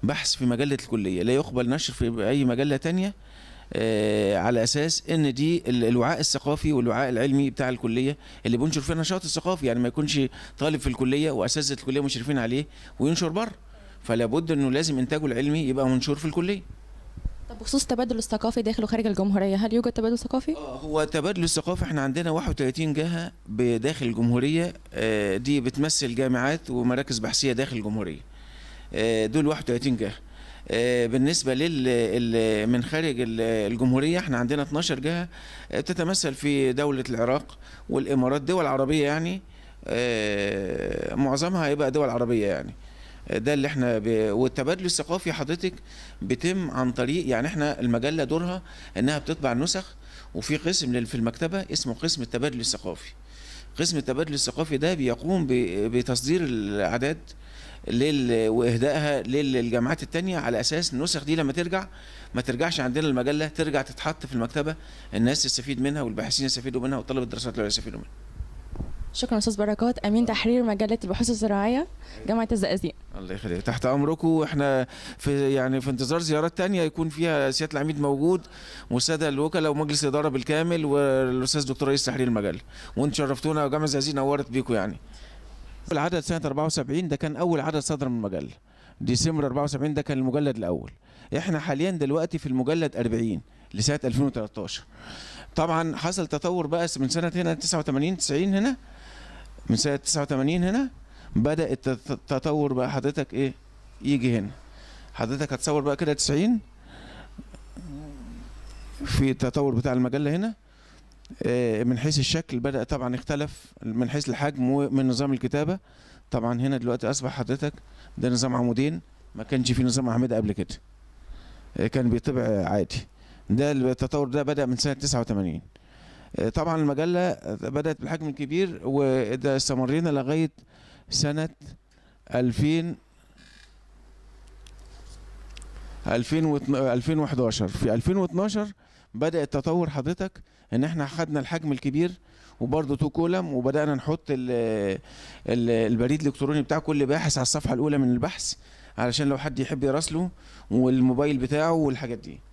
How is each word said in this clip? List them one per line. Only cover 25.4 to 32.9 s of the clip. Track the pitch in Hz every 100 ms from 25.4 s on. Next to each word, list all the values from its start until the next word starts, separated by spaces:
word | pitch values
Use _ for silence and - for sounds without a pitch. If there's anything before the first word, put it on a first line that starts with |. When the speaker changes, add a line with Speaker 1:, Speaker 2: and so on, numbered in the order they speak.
| 123 143
Speaker 1:
بتمثل | 123 131 151 - 131
جامعات | 117 131 123 131 160 -
ومراكز | 123 123 123 139 120
بحثية | 107 - 139
داخل | 120 135 123
الجمهورية، | 104 110 92 73 - - - - - - -
آه، | - 113 113 107
دول | 131 147
واحد | 151
وتلاتين | - 120 135 120
جهة. | 104 107 - - - - -
آه، | 110 120 123 117
بالنسبة | 127 135 170 135
لل-، | 131 165 156 127
ال-، | 120 113 110 120 113 110 107 107
من | 123
خارج | 120